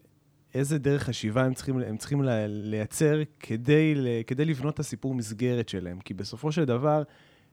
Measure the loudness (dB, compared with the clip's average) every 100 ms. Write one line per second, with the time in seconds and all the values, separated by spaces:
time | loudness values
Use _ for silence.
0 | -14 _ _ _ _ -2 0 0 2 2
1 | 0 -2 0 2 2 0 -2 -2 -2 -6
2 | -2 0 2 0 0 -4 -4 -4 -4 2
3 | 4 4 0 _ -6 -2 4 6 6 2
4 | 0 0 -2 -2 0 0 -2 -4 -6 -4
5 | -4 -4 -4 -2 0 0 -2 -4 -6 -8
6 | -10 -8 -8 -6 -2 0 2 2 4 2
7 | 0 -8 _ _ _